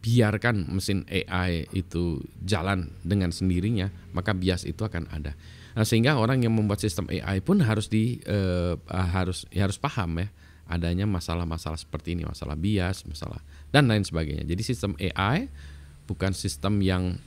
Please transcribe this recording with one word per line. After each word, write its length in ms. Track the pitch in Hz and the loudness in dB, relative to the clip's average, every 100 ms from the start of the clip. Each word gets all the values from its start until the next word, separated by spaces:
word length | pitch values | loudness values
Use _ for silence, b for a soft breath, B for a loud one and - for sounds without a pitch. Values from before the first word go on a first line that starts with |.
biarkan 640 | 113 120 107 104 120 107 78 | 4 6 6 4 2 0 0
mesin 320 | 95 - 95 - | -2 0 -2 0
A 480 | 92 - 90 90 | -2 0 0 2
I 160 | 85 - 95 | 0 -2 -4
itu 480 | 85 82 87 82 - - | -2 -2 0 -2 -6 -10
jalan 480 | 87 98 92 95 85 - 85 | -2 0 0 -2 -4 -8 0
dengan 240 | 101 90 | 2 2
sendirinya, 640 | 85 92 90 101 113 98 B B 87 | 2 2 2 2 0 -2 B B -4
maka 160 | 92 | -2
bias 320 | 95 92 90 - | 2 2 0 -4
itu 160 | 80 | -4
akan 240 | 107 85 - | -4 -4 -6
ada. 240 | 80 73 71 B B B - | -8 -8 -10 B B B 0
Nah, 80 | 110 | 4
sehingga 320 | 113 123 143 | 6 6 4
orang 240 | 113 131 | 4 4
yang 160 | 117 113 | 4 4
membuat 240 | 107 104 | 2 2
sistem 240 | 107 - 92 | 0 -2 -2
A 240 | 90 - 95 | -4 0 -2
I 80 | 123 | 2
pun 160 | 202 | 4
harus 240 | 120 110 - | 4 2 0
di, 320 | 110 113 120 - | 0 2 -2 -2
eh, 480 | 101 95 90 87 82 - | 0 2 2 0 -2 -4
harus, 560 | 90 90 92 90 87 - | -2 0 2 0 -4 -6
ya 160 | 90 98 | 0 0
harus 80 | 98 | 0
paham 480 | 143 123 85 82 98 | -4 -2 -2 -2 -4
ya, 80 | B B B - | B B B -6
adanya 400 | 85 85 87 104 | -2 0 2 0
masalah-masalah 720 | 92 - 85 85 82 78 78 | 0 -2 -2 -2 -4 -6 -8
seperti 400 | - 78 - 85 | -8 -8 -4 -4
ini, 80 | 76 | -4
masalah 320 | 71 69 76 | -6 -6 -2
bias, 480 | 95 104 90 98 - | 0 2 0 -2 -8
masalah 400 | 76 - - - B B | -10 -8 -10 -14 B B
dan 160 | 143 131 | 4 6
lain 160 | 107 | 4
sebagainya. 400 | 95 80 78 71 | 2 -2 -2 -4
Jadi 200 | 71 90 110 | -2 -2 -2
sistem 320 | - 101 - | -2 -2 -2
A 400 | - - 98 156 | -2 0 2 2
I 80 | 277 B B B B B - | -2 B B B B B -10
bukan 240 | - 95 | -2 -2
sistem 480 | 92 95 - 98 104 | -2 -4 -2 0 2
yang 320 | 95 92 90 90 | 2 2 0 -4